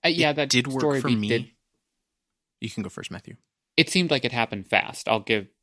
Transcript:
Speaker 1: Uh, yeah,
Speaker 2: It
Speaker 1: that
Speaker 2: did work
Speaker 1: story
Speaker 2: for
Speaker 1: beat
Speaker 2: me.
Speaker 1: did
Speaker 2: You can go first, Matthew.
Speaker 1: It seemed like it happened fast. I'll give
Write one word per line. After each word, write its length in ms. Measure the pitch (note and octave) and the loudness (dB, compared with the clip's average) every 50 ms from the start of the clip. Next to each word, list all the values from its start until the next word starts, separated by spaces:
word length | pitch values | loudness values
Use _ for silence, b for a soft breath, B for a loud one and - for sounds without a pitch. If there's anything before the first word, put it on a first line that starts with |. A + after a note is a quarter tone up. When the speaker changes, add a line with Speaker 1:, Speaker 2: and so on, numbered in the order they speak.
| - | 2
Speaker 1:
Uh, 60 | E3+ | 0
yeah, 220 | E3 E3+ E3 D3+ | 2 4 2 2
Speaker 2:
It 40 | D3 D3 | 4 2
Speaker 1:
that 120 | D3 C#3 | 0 2
Speaker 2:
did 180 | C3 B2 B2 C3+ | 2 2 2 2
work 140 | C3 C3 | -2 0
Speaker 1:
story 200 | B2 D3+ C#3+ C3+ | 2 2 2 2
Speaker 2:
for 60 | B2 C3 | 2 2
Speaker 1:
beat 100 | B2 A2 | 2 2
Speaker 2:
me. 80 | G#2 G#2 | 2 0
Speaker 1:
did 200 | A#2+ A#2 - - _ _ _ _ _ _ _ _ _ _ _ _ _ _ _ _ _ _ _ _ _ _ | 0 -2 -2 -6 _ _ _ _ _ _ _ _ _ _ _ _ _ _ _ _ _ _ _ _ _ _
Speaker 2:
You 100 | - A2+ | -12 -10
can 140 | - - G2+ | -8 -8 -8
go 60 | F#2+ | -8
first, 220 | - - F#2+ - | -10 -12 -12 -12
Matthew. 240 | - E2+ - - - - _ _ _ _ _ _ _ - | -12 -14 -14 -16 -20 -20 _ _ _ _ _ _ _ 2
Speaker 1:
It 120 | E3 - | 2 2
seemed 220 | - F#3+ F3+ E3+ | 2 -2 0 0
like 140 | D3 C3+ - | 0 -2 -2
it 60 | B2 | -2
happened 360 | A#2 A#2+ A#2 - - G2+ G2 - | -2 -2 -2 -2 -4 -10 -6 0
fast. 400 | - G2+ - - - - - - | 0 0 0 0 -8 -10 -2 0
I'll 120 | A2 A2 | 0 0
give 260 | G2 - A2+ G#2+ G2 - _ _ | 2 0 -2 -2 -2 -6 _ _